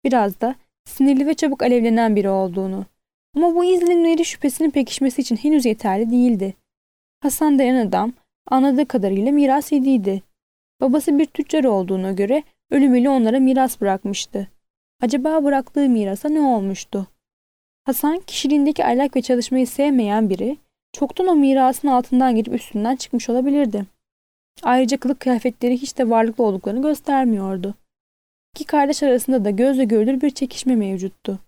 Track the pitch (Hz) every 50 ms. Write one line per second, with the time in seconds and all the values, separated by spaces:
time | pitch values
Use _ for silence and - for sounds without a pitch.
0 | - 277 262 240 208 202 190 - - 240 262 - _ _ _ _ _ - - -
1 | 269 277 277 262 277 294 320 - 330 294 277 - 233 247 247 247 220 233 226 226
2 | 233 220 214 208 196 196 190 190 190 185 175 190 190 190 190 196 196 _ _ _
3 | _ _ _ _ _ _ _ 277 339 349 330 349 349 359 370 349 349 339 359 339
4 | 330 330 330 320 339 - - - - 285 254 - 320 311 - 294 254 - - -
5 | 269 262 247 - 254 - 240 208 - 294 311 294 240 240 214 - - 208 190 202
6 | 233 226 240 247 247 247 233 185 196 196 190 _ _ _ _ _ _ _ _ _
7 | _ _ _ _ - 285 - - 311 302 285 269 277 240 262 254 226 190 190 185
8 | 202 233 - _ _ _ _ _ _ - 254 262 262 285 262 262 294 - - 240
9 | 185 196 190 196 208 262 285 294 285 269 262 294 285 - 302 285 254 269 269 233
10 | 190 196 196 196 - _ _ _ _ _ _ _ _ _ _ _ 254 269 247 311
11 | - - 294 277 311 - _ - 294 - 320 311 262 254 214 196 185 180 190 190
12 | 185 190 196 185 202 196 262 311 302 _ _ _ _ _ - 285 269 269 247 247
13 | 240 285 277 262 226 220 233 269 262 262 262 262 262 247 - - 208 196 190 190
14 | - 196 202 - - _ - 202 196 - _ _ _ _ _ _ _ _ _ _
15 | 247 233 262 269 254 311 311 320 285 285 277 269 262 - - 285 285 269 240 220
16 | 208 196 196 202 - 302 302 311 294 269 247 214 190 196 196 - - _ - 196
17 | 190 _ _ _ _ _ _ _ _ _ _ _ _ _ _ _ _ - 262 -
18 | - 294 320 370 - - - - - 269 294 294 277 294 302 - - 247 240 247
19 | 277 269 - 262 226 - 254 240 233 - 254 262 254 240 - - 277 294 277 254
20 | 220 202 208 220 220 196 190 180 196 233 294 - _ _ _ _ _ _ - -
21 | 294 277 - - 370 370 349 302 277 269 269 269 262 254 262 - - 285 262 247
22 | 247 - 254 247 262 262 233 220 233 240 240 233 - - - 208 208 233 269 254
23 | - - - 233 - - 233 247 254 285 277 294 285 220 208 208 196 - _ _
24 | _ _ _ _ _ _ _ _ _ _ _ - - - 247 254 262 226 277 277
25 | - 247 277 - - 262 247 220 - 254 233 _ 240 247 254 247 277 - - -
26 | 254 226 233 226 226 226 220 - 240 214 190 185 - 196 208 247 269 302 302 285
27 | _ - 277 269 262 240 220 196 190 190 190 185 175 196 208 _ _ _ _ _
28 | _ _ _ _ _ _ _ _ _ _ _ - 294 - - 294 285 277 302 -
29 | 294 277 247 247 - - 262 247 196 208 202 190 247 269 277 254 269 208 226 214
30 | 214 240 269 254 302 294 262 - 277 254 - - - 262 254 220 208 190 190 180
31 | 185 190 - _ _ - 196 190 -